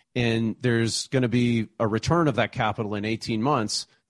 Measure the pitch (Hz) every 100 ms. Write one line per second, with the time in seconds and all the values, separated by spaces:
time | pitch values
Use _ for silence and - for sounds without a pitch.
0 | _ 123 120 113 113 - 123 117 113 -
1 | - 131 123 123 120 117 107 - 113 110
2 | - 165 156 113 107 120 110 104 107 104
3 | 107 113 - 113 127 139 107 - - _
4 | -